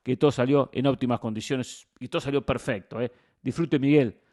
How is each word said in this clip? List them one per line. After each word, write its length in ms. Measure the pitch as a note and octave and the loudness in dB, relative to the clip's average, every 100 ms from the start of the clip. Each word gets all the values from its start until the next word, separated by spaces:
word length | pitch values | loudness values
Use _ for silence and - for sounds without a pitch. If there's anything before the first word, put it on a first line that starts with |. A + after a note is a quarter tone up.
que 160 | - C3 | -6 2
todo 140 | D3 | 2
salió 400 | C3+ B2+ C#3+ B2+ | 2 2 2 2
en 140 | - C3+ | 0 0
óptimas 320 | B2+ B2 A#2+ | 0 0 -2
condiciones 680 | A#2 G#2+ - C3+ B2 - _ - | -2 -6 -4 -6 -6 -12 _ -18
y 80 | B2+ | -6
todo 120 | E3+ | -6
salió 240 | C#3 C#3 | -2 -2
perfecto, 560 | - B2 - G#2+ - A2+ | 0 -4 -2 -6 -6 -6
eh. 120 | B2 _ _ _ | -6 _ _ _
Disfrute, 340 | - B2 E3 D3 | -6 -2 0 2
Miguel, 400 | C#3 D3 A#2+ - _ | 6 4 4 -2 _